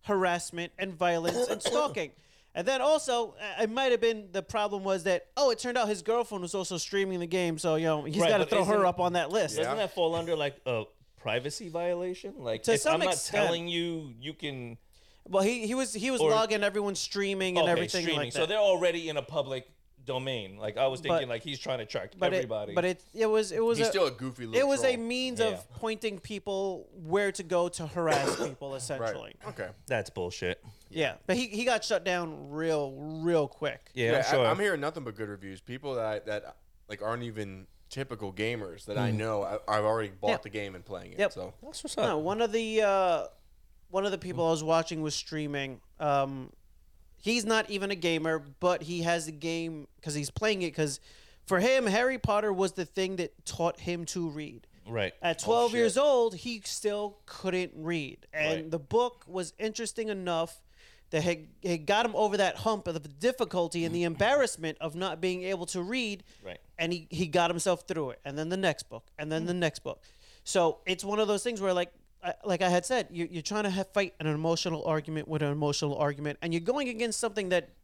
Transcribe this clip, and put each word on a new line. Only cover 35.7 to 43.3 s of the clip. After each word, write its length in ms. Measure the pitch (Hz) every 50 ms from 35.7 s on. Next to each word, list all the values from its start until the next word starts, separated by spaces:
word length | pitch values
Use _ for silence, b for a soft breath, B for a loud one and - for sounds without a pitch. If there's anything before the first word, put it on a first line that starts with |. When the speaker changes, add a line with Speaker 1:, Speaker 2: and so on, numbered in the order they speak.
| 120 131 143 143 131
Speaker 3:
that, 320 | 120 113 110 107 104 -
that, 300 | 107 104 104 - - - - _ - _ - - -
like, 120 | 107 -
aren't 200 | 104 110 117 120
even 460 | 120 117 107 107 104 98 95 95 92 - - - - -
typical 420 | - 131 135 - 120 104 107 95
gamers 540 | 92 95 107 113 120 110 101 92 82 - -
that 120 | 104 104 107
I 140 | 104 -
Speaker 2:
Mm. 40 | 107 107
Speaker 3:
know, 240 | 110 110 110 104 98
I, 140 | 92 104 107 - - 107 107
I've 60 | 104
already 240 | 107 110 113 107 101 95 95
bought 100 | - 107
Speaker 1:
Yep. 120 | - -
Speaker 3:
the 80 | - 110
game 240 | 98 107 101 98 92
and 100 | 90 -
playing 280 | - 98 90 92 92
it. 80 | 87 -
Speaker 1:
Yep. 120 | 208 190 -
Speaker 3:
So 200 | - 185 165 - -
Speaker 2:
That's 220 | - 285 320 - -
what's 120 | 208 -
up. 80 | - 220 226
Speaker 1:
No, 100 | 170 151
one 220 | 156 175 202 220
of 100 | 233 220
the, 320 | 202 226 226 220 220 214
uh, 420 | 214 202 196 196 190 180 170 143 90 -